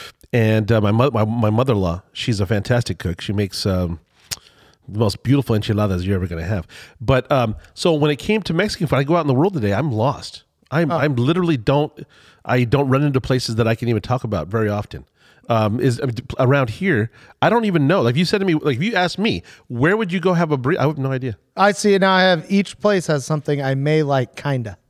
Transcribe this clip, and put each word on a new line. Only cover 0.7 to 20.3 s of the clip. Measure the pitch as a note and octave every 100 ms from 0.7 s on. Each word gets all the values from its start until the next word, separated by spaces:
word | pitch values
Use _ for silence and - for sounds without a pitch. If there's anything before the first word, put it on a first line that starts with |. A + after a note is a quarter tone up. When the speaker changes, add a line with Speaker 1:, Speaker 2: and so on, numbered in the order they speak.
Speaker 1:
uh, | A#2
my | G#2
mo-, | G#2+ C#3
my, | A#2
my | G#2+ A#2 A2
mother-in-law, | G#2+ C3 G#2 F#2 F2 -
she's | - - G#2
a | G2
fantastic | G#2+ - A#2+ - F2+
cook. | F2+ E2+
She | -
makes, | G2+ G2 - G#2
um, | F#2 F2+ E2+ _ _ - - - _ _ _ -
the | G#2
most | A2 -
beautiful | A2+ C#3 C3
enchiladas | A2 G#2 G#2 G#2 F2+ F#2
you're | G2
ever | F2+
gonna | E2+
have. | D#2+ G#2 - - - -
But, | A2 C3 -
um, | C#3 A#2 G#2 -
so | - F#3
when | D#3 D3+
it | D3
came | - G#3+
to | F3
Mexican | E3 G#3 - E3
food, | -
I |
go | C#3 E3+
out |
in | D3
the |
world | B2+ F3+
today, | F3+ G#2+
I'm | D#3 D#3+
lost. | G#2+ B2 - - - - _ _
I'm, | C#3+ E3
Speaker 2:
Oh. | D#3+
Speaker 1:
I'm | D3 B2
literally | B2 F3 F3 C#3+
don't, | G#2+ C#3 D3+ - - _ - _ -
I | B2+
don't | A#2+ C3+ C#3
run | C3
into | D3 C3
places | - B2+ - A2+
that | A2+
I |
can | A#2 A#2
even | A2
talk | - B2
about | A#2 G2 D#2
very | A2+ G#2+
often. | G#2 - C#2 - _ _ _ -
Um, | A2+ G#2+ A2+
is, | C#3 A#2+
I | B2+
mean, | A2+ - -
around | B2+ C#3 B2+
here, | - F#3+ B2+ A2+ - - _
I | D#3+
don't | A#3 A3
even | E3 C#3
know. | F#3
Like, | A#2+ B2
you |
said | F3 G#3
to |
me, | F#3+
like, | D#3 D3 B2
if |
you | G3 G3+
asked | F3+ -
me, | G#3+ F2 - - -
"Where | A#2+ D3 G#3+
would | G#3
you | F#3
go | F3+